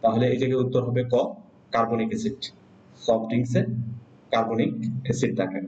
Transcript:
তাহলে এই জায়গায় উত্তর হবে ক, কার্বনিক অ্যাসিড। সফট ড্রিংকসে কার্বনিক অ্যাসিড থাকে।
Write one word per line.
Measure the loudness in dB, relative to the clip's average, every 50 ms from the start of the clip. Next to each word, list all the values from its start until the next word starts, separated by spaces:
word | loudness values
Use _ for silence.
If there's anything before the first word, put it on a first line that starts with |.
| 2
তাহলে | 2 4 4 2 2 2
এই | 2
জায়গায় | 2 2 2 2 0
উত্তর | 2 0 0 0 2
হবে | 0 0 0 2 2
ক, | 2 2 0 -4 -12 -18 -20 -20 -20 -20 _ 0
কার্বনিক | 0 0 2 2 0 0 0 -2
অ্যাসিড। | -2 -2 -4 -4 -4 -12 -14 -14 -18 -20 -20 -20 -20 -20 -20 -20 -8 0
সফট | 2 2 2 2 0
ড্রিংকসে | 0 0 0 2 2 0 0 0 -2 -4 -4 -6 -8 -12 -16 -20 -20 -20 -8 -2 0
কার্বনিক | 0 0 0 0 0 0 0 0 -2 -4 -4 -4 -4 -4
অ্যাসিড | -4 -2 0 0 0 0 0
থাকে। | -2 -2 -2 -6 -8